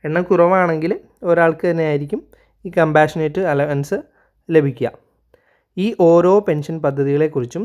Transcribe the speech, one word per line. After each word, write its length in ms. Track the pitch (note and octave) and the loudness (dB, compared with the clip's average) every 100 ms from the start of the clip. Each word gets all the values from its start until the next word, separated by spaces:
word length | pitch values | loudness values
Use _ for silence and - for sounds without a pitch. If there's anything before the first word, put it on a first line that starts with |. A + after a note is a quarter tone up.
| D3+ | -4
എണ്ണം 160 | E3 F3+ | -4 0
കുറവാണെങ്കിൽ 640 | F3+ F3 F#3 F3+ D#3+ E3 F#4 _ _ F#3 | 2 4 4 0 -2 -4 -6 _ _ -2
ഒരാൾക്ക് 340 | E3+ E3 E3 F3+ | 2 2 0 -4
തന്നെ 140 | E3 D#3 | -2 -2
ആയിരിക്കും 300 | D3 D3 A#3+ - _ _ _ F#3 | -2 -4 -10 -10 _ _ _ -6
ഈ 40 | F3 | -2
കമ്പാഷനേറ്റ് 600 | D#3+ D3+ D#3 E3 D#3 D#3+ F#3 | 2 2 2 0 -4 -4 -2
അലവൻസ് 460 | C#3+ D3 C#3+ C#3+ B3 - _ _ _ - D#3+ | -2 -2 -2 -4 -6 -8 _ _ _ 0 2
ലഭിക്കുക. 320 | C#3+ A#2+ A#2 - _ _ _ _ _ _ _ - | 2 -4 -8 -8 _ _ _ _ _ _ _ -6
ഈ 120 | G3+ G#3+ E3+ | -6 2 4
ഓരോ 240 | E3+ F3 G3+ G#3 | 6 4 2 2
പെൻഷൻ 300 | D3+ D3 E3 | -4 -4 -4
പദ്ധതികളെക്കുറിച്ചും 800 | D3+ C#3 C#3 C#3+ D3+ C#3+ A#2+ E3+ | -4 -2 -2 0 0 -2 -6 -8